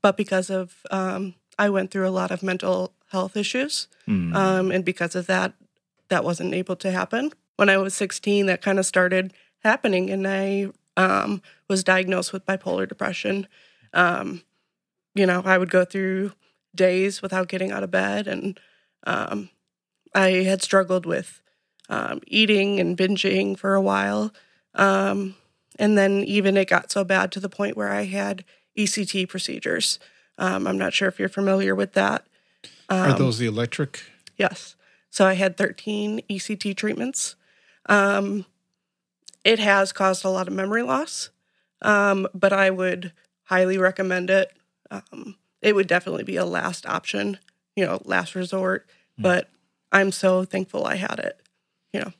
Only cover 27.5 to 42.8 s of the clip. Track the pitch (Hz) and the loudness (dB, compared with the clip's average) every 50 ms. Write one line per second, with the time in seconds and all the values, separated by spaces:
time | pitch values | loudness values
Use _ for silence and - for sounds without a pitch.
27.5 | - - 202 202 - 214 208 202 202 202 208 190 190 202 202 202 196 185 185 _ | -6 -4 -4 -4 -4 -2 -2 -2 -2 -2 -4 -4 -4 -6 -4 -6 -6 -8 -10 _
28.5 | _ _ _ _ _ - 214 196 - 214 202 185 - 196 185 180 - 190 - - | _ _ _ _ _ -2 -2 -2 -2 -2 -4 -4 -2 -4 -4 -4 -4 -6 -8 -8
29.5 | - - - - - - - - - - - - _ _ _ _ _ - - 185 | -8 -6 -4 -4 -2 0 0 -2 -2 -4 -8 -18 _ _ _ _ _ -4 -2 -2
30.5 | 190 190 196 185 190 190 190 196 - - 202 185 180 - 196 190 - 196 196 196 | -2 -2 -2 -2 -2 -2 -2 -2 -2 0 0 -2 -2 -2 -4 -4 -2 -2 0 2
31.5 | 190 190 196 190 190 185 202 196 - 196 196 202 - - - _ _ _ _ _ | 2 2 2 0 0 0 -2 -2 0 0 2 2 0 -2 -6 _ _ _ _ _
32.5 | _ _ - - - _ _ - 196 185 185 143 135 131 135 131 113 110 123 113 | _ _ -20 -20 -20 _ _ -2 0 2 4 4 4 4 4 2 2 0 -2 -2
33.5 | 107 113 120 117 - - 147 139 - - - - - _ - - _ - 202 - | 0 -2 -2 -2 -2 -4 -4 -4 -6 -12 -18 -20 -20 _ -20 -10 _ 0 0 0
34.5 | - - - - - _ _ _ _ _ _ _ - - 202 190 190 180 196 190 | -2 -4 -16 -20 -20 _ _ _ _ _ _ _ 2 4 4 4 4 4 0 0
35.5 | 180 - 214 - - - - 214 208 208 208 208 214 220 - - 208 190 - - | 0 0 -2 -2 -2 -6 -8 -6 -4 -4 -2 -4 -4 -6 -6 -6 -8 -8 -6 -8
36.5 | 214 196 - 202 196 - - 214 - - 240 254 269 - - - - _ _ _ | -8 -6 -6 -6 -6 -4 -4 -4 -4 -4 -6 -6 -6 -6 -6 -8 -10 _ _ _
37.5 | _ _ _ _ _ _ - - 202 208 196 202 202 196 202 196 202 208 185 - | _ _ _ _ _ _ -2 2 4 4 4 4 2 2 0 -2 -4 -6 -6 -8
38.5 | _ _ _ _ _ _ _ _ _ _ _ _ _ _ _ - - _ - - | _ _ _ _ _ _ _ _ _ _ _ _ _ _ _ -20 -10 _ 0 0
39.5 | 226 214 214 208 196 196 196 190 - - 196 190 190 185 - 190 190 185 185 180 | 0 2 4 4 4 4 2 0 0 0 0 0 0 0 -2 -4 -2 -2 -4 -4
40.5 | 190 190 190 196 214 226 240 247 262 262 311 - - - - - _ _ _ _ | -4 -6 -4 -2 -2 -2 -2 -2 -2 -2 -2 -4 -8 -10 -12 -12 _ _ _ _
41.5 | _ _ _ _ _ - - - 208 202 202 202 196 196 190 185 - 185 185 196 | _ _ _ _ _ -4 0 2 4 4 4 2 2 0 -2 -4 -2 2 2 2
42.5 | 196 196 196 190 190 185 | 4 4 4 2 2 0